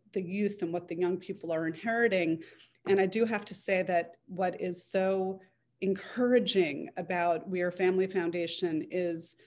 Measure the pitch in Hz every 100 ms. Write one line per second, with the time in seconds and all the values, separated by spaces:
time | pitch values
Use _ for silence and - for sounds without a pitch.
0 | _ - 175 196 202 202 165 170 175 170
1 | 180 185 - 190 165 160 165 160 226 233
2 | 233 185 165 160 - - - _ - 196
3 | 190 220 226 208 202 - - 185 185 175
4 | 170 - - 185 185 - 180 175 - 190
5 | 190 190 185 190 - _ _ _ 196 196
6 | - 240 247 247 196 196 165 143 - -
7 | 175 180 175 165 196 185 175 180 185 185
8 | 185 190 170 175 165 - 175 156 - 180
9 | 175 165 170 -